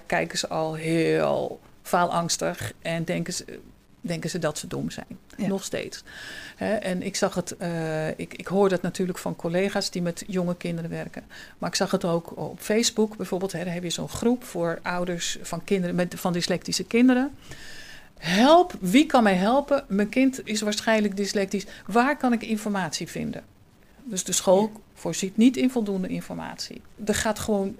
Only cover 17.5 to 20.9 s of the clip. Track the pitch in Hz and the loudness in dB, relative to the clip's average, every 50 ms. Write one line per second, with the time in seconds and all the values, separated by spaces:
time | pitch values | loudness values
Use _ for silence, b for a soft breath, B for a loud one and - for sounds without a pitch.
17.5 | B B B B B B B B B B B B B - - 160 185 202 247 285 | B B B B B B B B B B B B B -10 -4 0 4 6 8 10
18.5 | 330 349 359 349 - - 190 180 196 277 311 - - 254 220 202 190 180 190 220 | 10 8 8 6 0 -4 -2 6 6 6 6 8 6 6 6 6 6 6 4 4
19.5 | 254 285 277 - 277 277 - - 196 202 208 208 - 254 269 262 262 - - - | 4 4 4 2 0 0 0 0 0 0 0 2 4 4 4 4 2 0 -6 -4
20.5 | 214 214 214 214 208 - - 226 | -4 -2 -2 -2 -2 0 2 2